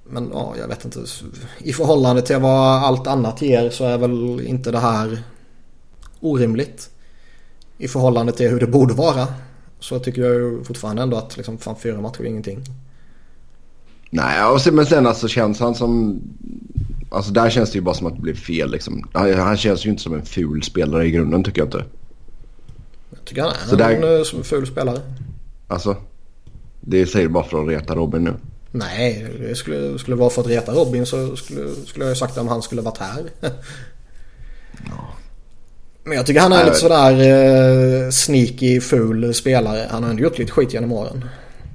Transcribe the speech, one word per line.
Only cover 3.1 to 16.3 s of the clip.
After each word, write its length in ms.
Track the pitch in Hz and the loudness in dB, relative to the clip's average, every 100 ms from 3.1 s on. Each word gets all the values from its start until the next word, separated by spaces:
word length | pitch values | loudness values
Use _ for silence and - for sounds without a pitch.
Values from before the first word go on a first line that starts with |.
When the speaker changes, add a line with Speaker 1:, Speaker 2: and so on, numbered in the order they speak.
| 135 113 113 | 0 0 -2
Speaker 1:
ger 280 | 147 117 117 | 2 4 2
så 140 | - | 0
är 140 | 127 120 | -2 0
väl 420 | 123 120 120 123 123 | 0 0 -4 -4 -4
inte 240 | 127 120 | -4 -2
det 80 | 117 | 0
här 440 | 117 110 110 113 117 - - - - - - - - - | 2 0 -2 -6 -12 -20 -20 -20 -20 -20 -20 -20 -20 -8
orimligt. 720 | 160 135 117 113 - - - - - - - - - - - - | -2 2 2 0 -4 -8 -20 -20 -20 -20 -20 -20 -20 -20 -20 -12
I 100 | 131 | -6
förhållande 440 | 139 127 117 117 | 0 2 2 0
till 160 | 113 120 | 0 2
hur 100 | 120 | 2
det 60 | 117 | 4
borde 280 | 139 127 | 4 4
vara 320 | 120 165 135 135 - - - - - | 4 2 2 -2 -6 -16 -20 -20 -18
så 180 | - 127 | -8 -6
tycker 240 | 127 127 | -6 -2
jag 120 | 123 | 0
ju 300 | 120 120 117 | 2 0 -4
fortfarande 380 | 123 120 107 107 | -8 -10 -6 -4
ändå 140 | 127 113 | -2 -2
att, 200 | 127 - | -6 -12
liksom, 220 | 110 113 | -12 -10
fan, 180 | 107 110 | -10 -8
fyra 240 | 117 104 | -6 -6
matcher 200 | 110 - | -8 -8
är 40 | |
ingenting. 380 | 120 110 101 98 - - - - - - - - - - - - - - - | -8 -8 -8 -10 -12 -16 -18 -20 -20 -20 -20 -20 -20 -20 -20 -20 -20 -20 -6
Speaker 2:
Nej, 340 | 80 64 80 | -2 0 2
och 160 | 110 135 | 4 4
sen, 140 | 165 | 4
men 120 | 151 143 | 4 6
sen, 200 | 156 123 | 6 4
alltså, 220 | 113 113 | 2 -2
känns 320 | 123 107 104 | 0 0 0
han 140 | 120 | -2
som... 460 | 117 117 117 107 - - | 0 0 0 0 -4 -8